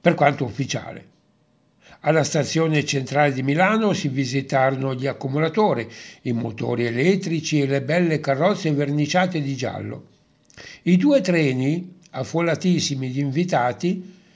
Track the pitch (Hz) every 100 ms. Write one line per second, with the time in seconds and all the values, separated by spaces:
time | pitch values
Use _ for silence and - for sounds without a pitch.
0 | 175 160 143 139 127 104 135 117 - -
1 | - _ _ _ _ _ _ _ _ -
2 | 143 156 143 160 135 160 160 151 147 147
3 | 131 135 147 131 131 147 190 220 220 185
4 | 151 131 131 135 135 139 131 135 135 127
5 | 135 127 135 139 160 160 214 131 110 -
6 | - - 127 117 117 110 117 120 120 117
7 | 156 196 185 165 - 151 139 139 123 160
8 | 175 151 151 135 170 208 156 143 143 147
9 | 147 175 185 175 139 131 120 95 104 123
10 | - _ _ _ _ - - - - 180
11 | 285 277 185 175 151 127 131 165 180 -
12 | _ 135 120 160 170 156 185 170 139 139
13 | 131 127 143 135 180 160 123 120 170 196
14 | - - _